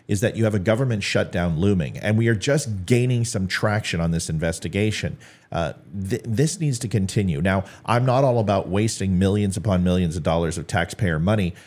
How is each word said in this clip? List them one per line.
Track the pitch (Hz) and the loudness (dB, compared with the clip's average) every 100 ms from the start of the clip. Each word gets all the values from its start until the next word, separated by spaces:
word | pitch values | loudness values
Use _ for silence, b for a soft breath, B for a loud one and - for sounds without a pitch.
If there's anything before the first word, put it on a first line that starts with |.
| B | B
is | 101 | 0
that | 107 90 | 0 0
you | |
have | 110 | 0
a | 104 | 0
government | 87 107 135 110 | 2 2 0 -2
shutdown | - 101 95 95 87 80 | -2 -2 -2 0 0 2
looming. | 98 98 69 55 | 2 2 -2 -4
And | - 107 | 0 2
we | 117 | 2
are | 113 | 2
just | 139 147 135 101 90 | 0 0 -2 -4 2
gaining | 123 127 123 | 2 2 0
some | 117 107 92 | -2 -2 -4
traction | - 110 104 - 87 | -2 0 0 -2 -2
on | 82 | 0
this | 82 - | 0 -2
investigation. | 80 82 82 85 98 107 101 - 78 B B B | -2 -2 -4 -4 -2 0 -2 -6 -8 B B B
Uh, | 87 78 - - 98 95 | -4 -4 -6 -14 -10 -6
th-, | 113 | -6
this | 120 107 156 - | -4 0 0 0
needs | 156 123 | -2 -2
to | 107 | -2
continue. | 107 95 - 98 73 | 0 0 0 0 0
Now, | 92 95 - B | 0 0 -2 B
I'm | - 117 127 | -2 0 2
not | 123 | 2
all | 139 120 | 2 2
about | 104 98 82 | 2 0 0
wasting | 95 110 - 98 90 | 0 0 0 0 2
millions | 98 104 101 92 | 4 2 0 -2
upon | 95 92 | 0 2
millions | 90 90 87 78 | 4 2 2 0
of | |
dollars | 76 82 85 80 | 0 0 0 -2
of | 76 | -2
taxpayer | - 85 - 98 78 | -2 -2 -2 -2 0
money, | 85 107 90 - | 2 2 0 -4